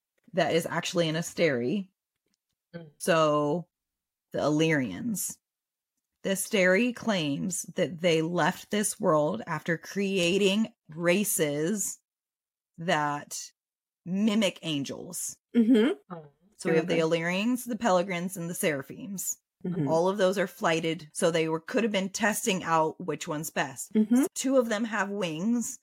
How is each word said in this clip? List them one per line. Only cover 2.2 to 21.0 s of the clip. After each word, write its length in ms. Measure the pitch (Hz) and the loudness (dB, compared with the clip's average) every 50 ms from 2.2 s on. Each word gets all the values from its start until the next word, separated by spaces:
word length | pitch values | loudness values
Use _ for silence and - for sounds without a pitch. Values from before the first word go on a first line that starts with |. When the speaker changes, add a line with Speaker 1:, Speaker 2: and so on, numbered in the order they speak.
| _ _ _ _ _ _ _ _ _ _ - | _ _ _ _ _ _ _ _ _ _ -16
Speaker 2:
Hmm. 80 | 170 165 151 _ - | -16 -16 -16 _ -6
Speaker 1:
So, 720 | - 196 165 160 156 151 147 147 147 147 156 175 165 _ _ _ _ _ _ _ _ _ _ _ _ _ | 0 2 4 4 4 4 4 2 2 0 0 -2 -4 _ _ _ _ _ _ _ _ _ _ _ _ _
the 80 | - - | -4 -2
Illyrians. 1000 | 104 143 151 151 160 160 156 143 127 101 87 - - 120 202 - - - - _ _ _ _ _ _ _ _ _ _ _ _ _ _ _ _ _ | 0 2 2 4 4 4 2 2 0 -2 -4 -6 -4 -4 -4 -4 -6 -8 -10 _ _ _ _ _ _ _ _ _ _ _ _ _ _ _ _ _
The 80 | - 190 | -4 -4
Asteri 640 | 196 185 - - 226 196 180 185 185 196 240 247 233 | -4 -4 -4 -2 2 4 4 6 4 4 2 0 -2
claims 680 | - - 226 202 175 156 143 139 170 214 190 - - - - - | -4 -2 -2 0 0 0 -2 -2 -2 -4 -4 -6 -6 -10 -8 -4
that 260 | - 170 131 180 156 | -4 -4 -2 -2 0
they 220 | 185 175 160 160 | 0 2 2 2
left 480 | 160 165 175 175 151 175 - - - - | 0 0 0 0 0 0 0 -4 -8 -4
this 280 | 208 208 208 - - - | -2 -2 -2 -2 -2 -2
world 420 | 220 185 156 151 147 156 190 214 - | 0 2 4 4 2 0 -2 -4 -6
after 320 | - 160 151 - 175 165 | -6 -6 -6 -2 -2 -4
creating 960 | 160 - - - 190 202 190 196 185 175 170 196 190 208 190 196 214 220 - - _ _ - | -4 -4 -8 -6 -4 -2 0 0 2 2 2 4 4 4 4 4 2 0 -2 -4 _ _ -16
races 1080 | 151 165 170 175 180 208 202 - - 196 160 147 143 147 156 175 220 196 - - - - _ _ _ _ _ _ _ _ _ _ _ _ _ _ _ - | -8 -2 2 2 2 2 2 0 0 0 0 0 0 -2 -2 -2 -2 -2 -4 -6 -8 -12 _ _ _ _ _ _ _ _ _ _ _ _ _ _ _ -8
that 720 | 165 185 170 151 147 147 143 143 - - - - - - _ _ _ _ _ _ _ _ _ _ - | -2 -2 0 0 0 -2 -4 -6 -8 -10 -12 -12 -12 -14 _ _ _ _ _ _ _ _ _ _ -8
mimic 540 | 165 185 196 214 220 208 226 202 175 - - | -4 -2 0 2 2 2 2 2 0 0 -2
angels. 760 | - 165 151 143 131 127 107 - - 175 175 - - - - _ _ _ - | -6 -4 -4 -2 -4 -6 -8 -10 -12 -12 -10 -8 -8 -10 -10 _ _ _ 2
Speaker 3:
Mm-hmm. 400 | 233 220 220 262 208 226 302 415 - _ - 175 | 4 6 6 6 6 6 4 0 -4 _ -16 -16
Speaker 2:
Oh. 100 | 160 156 - _ _ _ _ _ - | -16 -18 -20 _ _ _ _ _ -6
Speaker 1:
So 120 | - 170 | 0 2
we 60 | 165 | 2
have 100 | 160 165 | 2 2
the 80 | 175 170 | 2 2
Speaker 3:
Okay. 60 | 165 | 2
Speaker 1:
Illyrians, 640 | 160 160 170 165 165 175 180 190 214 247 254 247 - | 2 2 0 0 0 -2 -2 0 0 -2 -2 -4 -4
the 100 | 240 240 | -8 -6
Pelgrins, 600 | - 240 214 185 175 180 202 180 170 175 190 - | -2 2 2 4 2 2 0 -4 -4 -6 -6 -6
and 120 | 175 170 170 | -8 -8 -8
the 60 | 175 | -4
Seraphims. 840 | - 208 160 147 135 - - - - - 196 202 175 - - - - _ _ _ _ - | -2 0 0 0 -2 -6 -10 -12 -14 -12 -10 -10 -8 -8 -8 -8 -10 _ _ _ _ -6
Speaker 3:
Mm-hmm. 220 | 185 170 175 147 135 | -4 -2 0 0 2
Speaker 1:
All 200 | 160 165 175 190 | 2 4 2 2
of 80 | 196 | 2
those 220 | 208 185 185 196 196 | 2 2 2 2 2
are 80 | 175 | -2
flighted, 640 | 185 - - 208 170 165 160 170 160 160 175 | -2 -4 -2 0 0 0 2 0 -2 -4 -4